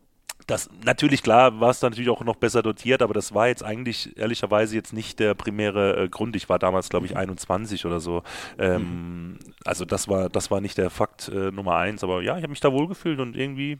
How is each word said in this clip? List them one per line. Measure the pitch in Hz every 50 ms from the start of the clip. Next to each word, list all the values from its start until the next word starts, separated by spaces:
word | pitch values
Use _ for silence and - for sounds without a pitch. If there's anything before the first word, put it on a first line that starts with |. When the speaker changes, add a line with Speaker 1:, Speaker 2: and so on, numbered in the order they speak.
| _ _ _ _ _ _ - - -
Speaker 1:
das, | - 120 - - - - - -
natürlich, | 120 120 - - 147 139 131 -
klar, | 117 110 120 127 131 110 110
war | 113 120
es | 127 -
dann | - 127 113
natürlich | 107 123 123
auch | 117 - 113
noch | 117 110
besser | - - 117 - 120 107
dotiert, | 110 104 - - 113 127 131
aber | 127 107 101
das | 104 98 - 104
war | 101 110 123
jetzt | 123 - -
eigentlich | 110 107 113 127 123 110 - - - - -
ehrlicherweise | 107 110 117 - - 98 104 104 110 107 107
jetzt | 110 104 - -
nicht | 110 107 - - -
der | 110 104 101
primäre, | - - - 101 104 107 104 98 104 101 98 95 - 95
äh, | 92
Grund. | - - 107 117 110
Ich | 101 - -
war | 92 90
damals, | - 92 92 95 90 -
glaub | - 90 87
ich, | 92 92
Speaker 2:
Mhm. |
Speaker 1:
einundzwanzig | - 95 95 95 87 - - 92 95 110 110 104 90 -
oder | 87 85 85
so. | 80 87 85 85 - - - - - - - -
Ähm, | 98 92 90 90 90
Speaker 2:
Mhm. | 87 87 87 85 85 87 87 85 87 90 - - - - _ -
Speaker 1:
also | - 90 - 90
das | 85 104 98 -
war, | - 101 95 95 90
das | - - - -
war | 104 98
nicht | 98 101 -
der | - 95 90
Fakt, | - - 107 - - - - -
äh, | 101 98 95 95
Nummer | 95 98 101 95 85
eins, | 85 87 98 107 101 -
aber | 92 92 90
ja, | 90 104 131
ich | 180 160
hab | 147
mich | 143 -
da | - 147 131
wohlgefühlt | 135 151 175 190 - - 175 156 135
und | 131 120 117
irgendwie, | 123 131 139 139 135 139 143 147 139